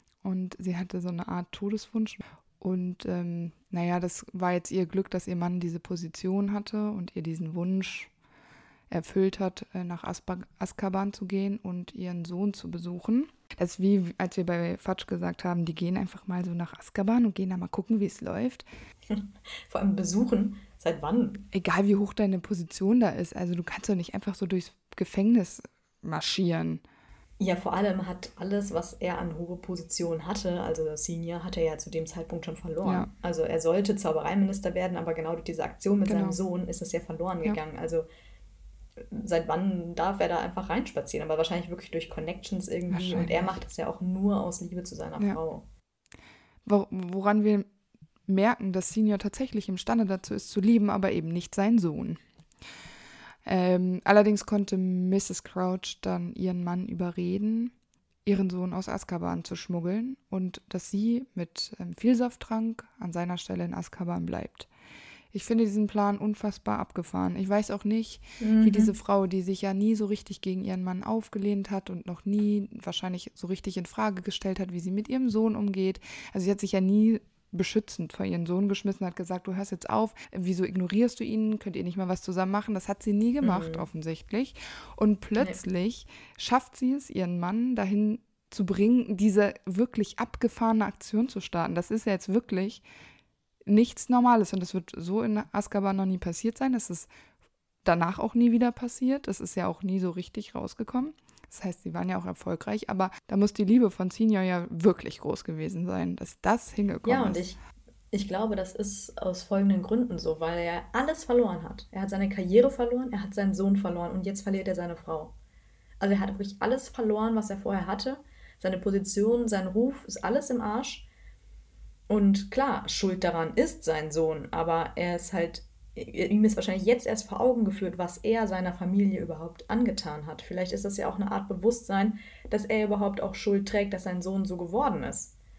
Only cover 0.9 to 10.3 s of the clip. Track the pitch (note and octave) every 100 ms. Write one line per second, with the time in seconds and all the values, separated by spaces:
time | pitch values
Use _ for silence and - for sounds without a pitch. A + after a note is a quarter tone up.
0.9 | F3+ F3+ E3+ - F3 F3+ - G3+ G#3+ -
1.9 | A3+ A3 - - - _ _ F#3 F#3 F3+
2.9 | F3+ - F3+ F3 E3+ E3+ - _ F3 F3
3.9 | F3 F3 - - F#3 F3+ F3+ - F#3+ F3
4.9 | F#3+ G3 F#3 - F3 F3 F3+ E3+ E3 -
5.9 | F3 E3 - F#3 G3 G3+ G3+ G3+ G#3+ G#3
6.9 | G#3 F3 - D#3+ D#3+ D#3+ E3+ F3 F#3+ F#3
7.9 | - - _ _ _ - - - _ _
8.9 | F3 - G3 F#3+ - F#3+ - - F#3 F3
9.9 | E3+ - F3+ -